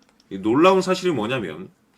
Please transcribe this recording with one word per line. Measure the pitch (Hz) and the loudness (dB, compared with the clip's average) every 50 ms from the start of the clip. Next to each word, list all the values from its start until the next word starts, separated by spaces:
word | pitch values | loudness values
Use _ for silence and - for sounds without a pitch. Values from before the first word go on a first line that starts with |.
| _ _ _ _ _ _ | _ _ _ _ _ _
이 | 95 98 | -14 -6
놀라운 | 92 104 117 139 165 190 190 190 | -2 0 2 4 6 6 6 4
사실이 | 180 185 185 180 185 180 165 | 2 0 -4 -2 -2 -2 -2
뭐냐면, | 123 104 110 131 127 104 85 76 82 92 - _ _ _ _ _ | -2 -4 -4 -6 -6 -8 -10 -12 -14 -16 -18 _ _ _ _ _